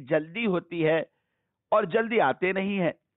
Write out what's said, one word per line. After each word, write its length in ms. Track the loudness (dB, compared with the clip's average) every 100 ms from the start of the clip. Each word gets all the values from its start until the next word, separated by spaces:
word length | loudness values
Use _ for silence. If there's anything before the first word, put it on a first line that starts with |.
| -2
جلدی 400 | -2 -2 -4 -2
ہوتی 400 | -2 -4 -2 2
ہے 160 | 2 -2 _ _ _ _ _ 0
اور 120 | 0
جلدی 360 | 2 0 0 2
آتے 320 | 2 2 -2
نہیں 260 | -2 -2 0
ہیں۔ 120 | -2 -4 _